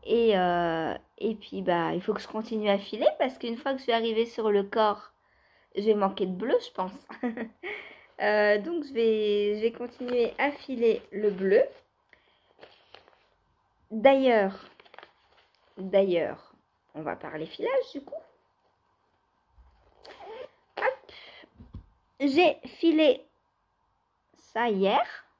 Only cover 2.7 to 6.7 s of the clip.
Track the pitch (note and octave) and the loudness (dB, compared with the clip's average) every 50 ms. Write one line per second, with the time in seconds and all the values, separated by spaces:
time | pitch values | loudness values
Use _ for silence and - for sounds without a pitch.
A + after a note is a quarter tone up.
2.7 | G3 G3 G3 - - G#3 C#4+ D5+ D5+ - D#4+ C4 C4 - - A#3+ A#3 A#3 - C4 | 2 0 0 -6 -6 2 2 2 2 2 -4 -4 -4 -6 -8 -8 -8 -6 -4 -4
3.7 | C4+ C4 - - A3+ A3+ A3+ A#3 A3 A3 A#3 A3+ - - G#3+ A3 G#3 G3+ G3 G3 | -6 -4 -2 0 0 0 0 0 0 0 -2 -2 -2 -2 0 2 2 2 2 0
4.7 | - A3+ A3 G#3 G3+ G#3 - - _ _ _ _ _ _ _ _ _ _ _ _ | 0 2 2 2 2 -2 -8 -20 _ _ _ _ _ _ _ _ _ _ _ _
5.7 | _ - G3+ A3 G#3+ G#3 G3 F#3+ G3 - G3+ F#3 F#3 F3+ G3+ B3 A#4+ B4 - - | _ -2 2 2 2 4 2 0 0 -2 -4 -4 -4 -4 -2 0 0 0 0 -4